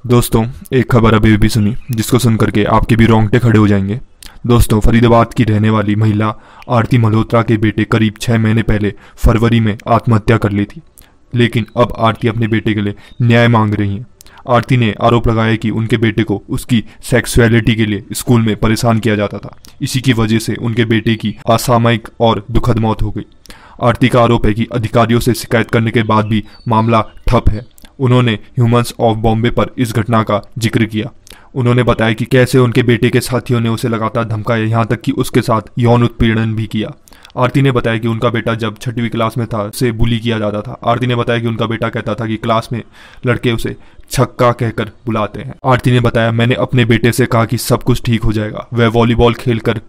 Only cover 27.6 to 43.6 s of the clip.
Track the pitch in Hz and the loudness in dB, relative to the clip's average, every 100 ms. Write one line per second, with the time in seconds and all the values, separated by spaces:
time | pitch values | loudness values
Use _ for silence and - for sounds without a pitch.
27.6 | - - - - 131 123 120 104 - - | -8 -20 -20 -4 2 2 2 -2 -6 -2
28.6 | 120 120 117 - 117 110 117 110 117 120 | 2 2 -2 -2 -2 0 0 0 0 0
29.6 | 104 - 113 113 107 110 110 104 - - | -4 -4 -4 -2 0 -2 0 -4 -4 -6
30.6 | 110 123 107 104 104 - - - - 143 | -2 0 -2 -4 -8 -14 -20 -20 -10 -2
31.6 | 120 123 117 117 113 107 120 131 123 131 | 0 2 2 0 0 -2 0 2 4 4
32.6 | 120 120 117 113 123 123 - 123 - 120 | 2 2 2 2 2 0 -2 -6 -2 -2
33.6 | 113 110 127 113 110 117 113 107 104 113 | -2 -4 -4 -4 -4 -4 -4 -6 -4 -2
34.6 | 110 113 107 117 - 131 135 131 113 110 | 0 -2 -2 -2 -4 -4 0 -2 0 -2
35.6 | - - 117 120 120 - 117 110 113 110 | -4 -2 2 4 2 0 0 0 -2 -4
36.6 | 110 107 98 - _ - - - 123 139 | -6 -6 -6 -10 _ -20 -12 -2 0 2
37.6 | 135 120 117 113 117 113 120 113 113 110 | 2 0 -2 -2 -4 -2 -2 -2 -4 -4
38.6 | 113 104 - 120 117 113 113 123 113 110 | -6 -6 -8 -6 -4 -2 -4 -4 -6 -4
39.6 | 104 - 123 110 117 117 113 110 104 104 | -6 -2 -2 2 0 0 -2 -2 -2 -4
40.6 | 113 123 117 117 127 120 120 117 117 113 | -10 -6 -2 -2 -2 -2 -2 -2 -2 -4
41.6 | 113 113 113 110 107 107 113 107 117 113 | -4 -4 -4 -6 -6 -6 -6 -6 -2 -2
42.6 | - 117 - - - - 123 117 123 113 | -2 -10 -10 -20 -20 -8 -4 -2 -2 -2